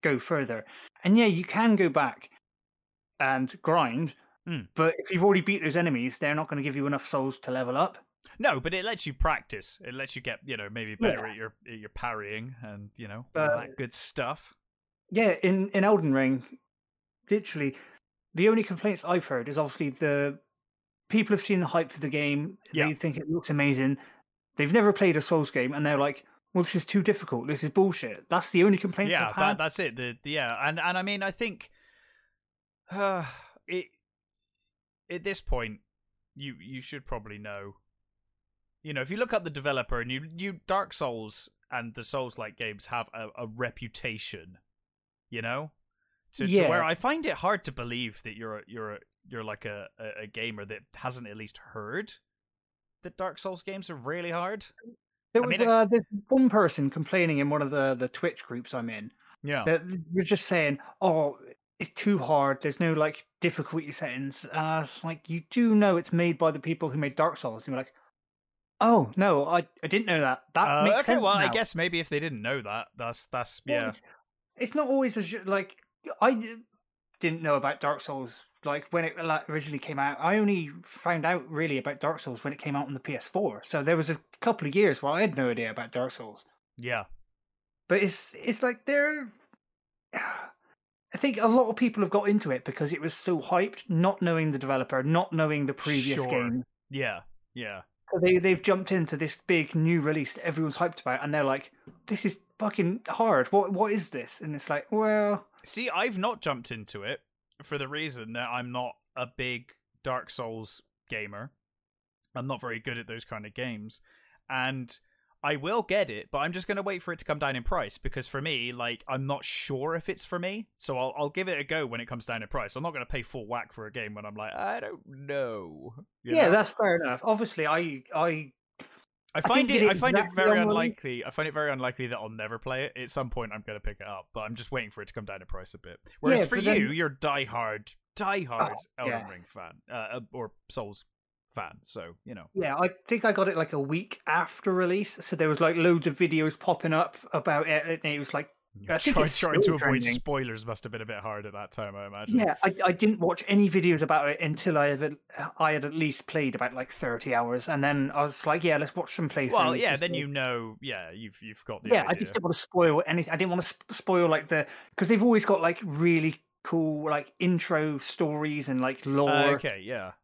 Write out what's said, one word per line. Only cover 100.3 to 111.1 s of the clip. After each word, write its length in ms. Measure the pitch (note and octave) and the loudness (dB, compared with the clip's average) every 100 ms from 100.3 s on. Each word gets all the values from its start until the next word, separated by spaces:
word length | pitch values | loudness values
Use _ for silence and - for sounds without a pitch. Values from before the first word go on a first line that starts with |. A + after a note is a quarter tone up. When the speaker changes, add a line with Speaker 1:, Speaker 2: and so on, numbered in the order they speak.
Speaker 1:
that 100 | - | -6
everyone's 320 | E3+ D#3 D#3+ C#3 | -6 -2 -2 0
hyped 240 | F3 E3 | -2 -2
about, 220 | - B2+ | -4 -4
and 80 | D3 | -2
they're 120 | D3+ | 0
like, 280 | C#3 C3+ - _ - - - | 2 0 -4 _ -20 -20 -6
"This 180 | G#3 | -2
is 140 | G#3 - _ _ | -2 -4 _ _
fucking 440 | G#3+ G3+ F3 G#3 - | -6 0 0 0 -6
hard. 380 | - A3+ F3 E3 | 0 4 4 6
What, 240 | G3+ F#3+ | 4 4
what 200 | F#3+ G#3+ | 2 2
is 180 | G#3 D#3+ | 0 -2
this?" 300 | C3+ A#2 - | -8 -10 -10
And 140 | D#3 | -8
it's 140 | D3 - | -8 -4
like, 220 | D3 - | -4 -2
well 560 | G#3+ A3 G#3+ G#3 G3+ - _ | 0 2 2 2 0 -4 _
Speaker 2:
See, 260 | - - B3 | -12 -6 -4
I've 280 | D#3+ A3+ G3 | 0 -2 0
not 220 | G3+ A#3 | -2 -2
jumped 280 | - C3 A#2+ | -4 -4 -6
into 300 | A#2 G#2 G#2 | -12 -10 -10
it 180 | G2+ C3+ _ _ _ _ | -8 -8 _ _ _ _
for 140 | C#3 D3 | -10 -8
the 100 | C3+ | -6
reason 440 | D3 D#3 B2 A2 | -6 -6 -8 -10
that 160 | A#2 B2 | -6 -4
I'm 240 | B2 B2 | -4 -4
not 240 | B2 B2 - _ | -6 -6 -10 _
a 120 | - B2 - | -10 -8 -4
big 360 | B2+ B2 B2 - _ _ | -4 -4 -10 -20 _ _
Dark 280 | - B2+ - | -6 -6 -6
Souls 500 | - A#2+ A2+ A2 - _ _ | -8 -8 -8 -10 -14 _ _
gamer. 440 | _ | _